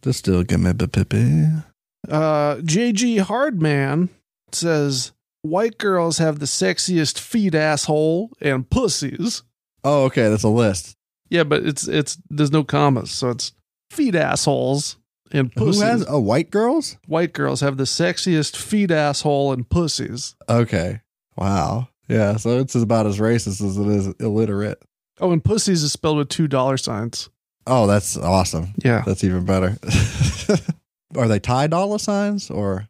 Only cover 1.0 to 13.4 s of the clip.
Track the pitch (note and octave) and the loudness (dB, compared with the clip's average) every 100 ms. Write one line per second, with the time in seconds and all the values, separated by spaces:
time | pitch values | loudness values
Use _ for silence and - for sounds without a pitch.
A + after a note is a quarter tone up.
1 | F#2+ G#2 A#2+ D3+ D#3 D#3 - _ _ _ | 0 2 2 4 2 0 -6 _ _ _
2 | - D3+ D#3 D3+ D3 C#3+ - D#3+ A#3+ G3+ | -6 -2 0 2 0 -2 -2 0 2 0
3 | A#3+ A3+ F#3+ A3 C#4+ G#3 D#3 C#3+ C#3 D3 | 0 0 0 0 -2 0 0 2 0 0
4 | F3+ _ _ _ _ - E3+ D#3 C#3+ C3 | -2 _ _ _ _ -4 0 0 0 -2
5 | B2 _ _ _ D#3 F3 A3+ A3 G#3+ F#3 | -6 _ _ _ -4 -2 -2 -2 0 0
6 | E3+ D#3 E3 D3 C#3+ - F#3 F3+ - F3+ | 0 2 0 0 -4 -2 -2 0 0 0
7 | D3 - - A#3 G3+ D#3+ D#3 D3 - D3+ | 0 -4 -4 0 0 2 0 0 0 2
8 | D#3 E3 A3+ - - C3 C3 - A#3+ - | 2 0 -4 -4 -2 -2 0 0 0 -2
9 | C#3 - G#3+ - _ _ _ _ C#3 D3 | -6 -4 -6 -6 _ _ _ _ 0 4
10 | C3 - A2+ G#2+ G#2+ A2+ A2+ F#2+ - - | 4 4 4 4 4 4 2 0 -8 -20
11 | _ _ _ E3+ D#3 D3 - C#3 - D#3 | _ _ _ 0 2 2 0 -4 -2 -2
12 | C#3+ - - D3 D3 D3+ C#3 C#3+ D3 B2+ | -2 -6 -10 -2 0 2 0 2 2 2
13 | - - B2+ A#2+ | -2 -4 -4 -4